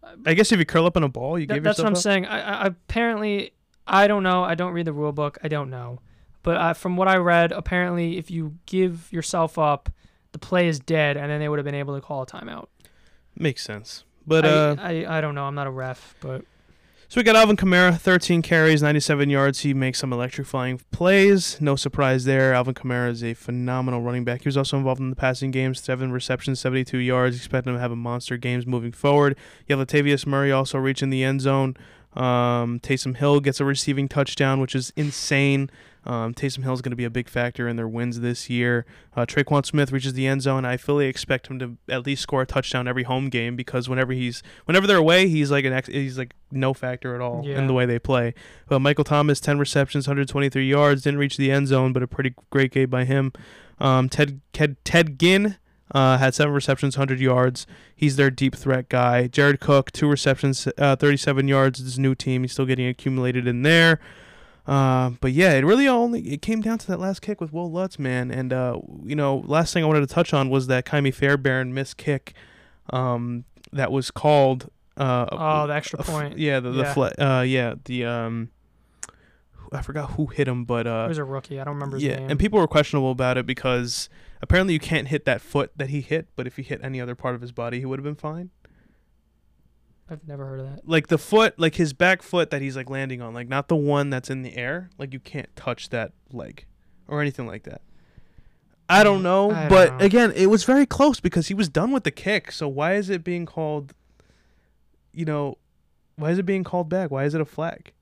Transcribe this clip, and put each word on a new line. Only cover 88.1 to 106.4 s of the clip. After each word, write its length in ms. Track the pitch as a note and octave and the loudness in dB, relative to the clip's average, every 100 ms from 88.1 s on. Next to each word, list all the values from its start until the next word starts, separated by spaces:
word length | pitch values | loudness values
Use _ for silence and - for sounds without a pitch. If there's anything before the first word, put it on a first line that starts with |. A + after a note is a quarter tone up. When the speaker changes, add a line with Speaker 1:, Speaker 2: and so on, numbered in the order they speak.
| D3 | -10
Speaker 2:
fine. 360 | D3+ D#3+ F3+ _ _ _ _ _ _ _ _ _ _ _ _ _ _ _ _ | -10 -10 -14 _ _ _ _ _ _ _ _ _ _ _ _ _ _ _ _
Speaker 1:
I've 180 | D#3 D#3 | -18 -16
never 180 | C#3+ C3+ | -14 -12
heard 140 | C3+ | -12
of 60 | C3 | -12
that. 160 | C#3 - | -14 0
Speaker 2:
Like, 220 | D#3+ D3+ | 0 2
the 100 | D#3+ | -2
foot, 400 | - G#3+ A3 - | 2 4 4 2
like, 180 | E3 D#3 | -2 2
his 180 | D#3+ | -2
back 280 | C3+ F3 F#3 | 2 2 2
foot 280 | - F3+ D#3 | -2 -2 -2
that 120 | C#3+ | -4
he's, 140 | C3+ C3 | -6 -8
like, 140 | B2+ | -10
landing 320 | C3+ C3+ B2+ | -8 -8 -8
on, 120 | A#2+ | -10
like, 140 | A#2 A#2+ | -12 -6
not 220 | C3+ C#3+ | -6 0
the 80 | E3 | 0
one 320 | C#3+ C#3+ C#3+ | 2 2 0
that's 200 | C3 - | -4 -6
in 120 | C3+ | -10
the 160 | B2+ B2 | -8 -8
air. 320 | B2 E3 F3+ _ | -6 -8 -10 _
Like, 160 | C#3 | -14
you 80 | C3 | -14
can't 260 | - D3 - - | -14 -14 -14 -12
touch 320 | - A#2+ - | -8 -8 -6
that 200 | A#2+ A2+ _ _ | -8 -8 _ _
leg 320 | B2 A#1+ - - _ _ _ - | -16 -14 -18 -20 _ _ _ -10
or 140 | D3 | -6
anything 260 | D3 C3 A#2+ | -4 -6 -12
like 160 | A2 | -12
that. 180 | - - - - _ - - - - _ _ _ _ | -14 -18 -20 -20 _ -20 -20 -20 -20 _ _ _ _
I 160 | F#3 G#3 | 6 8
don't 140 | G3 | 6
Speaker 1:
Mm, 20 | |
Speaker 2:
know, 280 | F3+ F#3+ G3+ | 2 4 4
Speaker 1:
I 80 | G#3+ | 2
don't 80 | D3+ | 6
Speaker 2:
but 280 | F#3 F3+ B2+ | 8 8 6
Speaker 1:
know. 60 | G3 | 4
Speaker 2:
again, 280 | A3 A#3 - | 6 4 4
it 120 | F#3+ | 4
was 180 | G#3+ - | 6 4
very 200 | C4 C#4 | 4 4
close 360 | - C#4+ B3+ | 4 2 4
because 260 | F#3 - D#3+ | 0 -2 -2
he 60 | |
was 160 | G3 F#3 | -2 -2
done 240 | D3 G#3 | 0 0
with 100 | C4+ | 0
the 80 | E3+ | -2
kick. 400 | - F#3 G#3 - | -6 -2 -2 -4
So 160 | - D3 | -8 -8
why 280 | C3+ D#3 G3 | -4 -2 -2
is 140 | F#3+ | -2
it 140 | F#3+ | -6
being 220 | E3 F3 E3+ | -4 -6 -6
called, 480 | - D#3 D3+ C#3+ _ _ _ _ _ _ _ _ _ _ _ _ | -8 -6 -6 -10 _ _ _ _ _ _ _ _ _ _ _ _
you 100 | D#3 | -8
know, 340 | D#3+ D3+ C#3+ - _ _ _ _ _ - | -6 -4 -4 -8 _ _ _ _ _ -8
why 140 | D3+ | -2
is 60 | |
it 60 | F3 | -2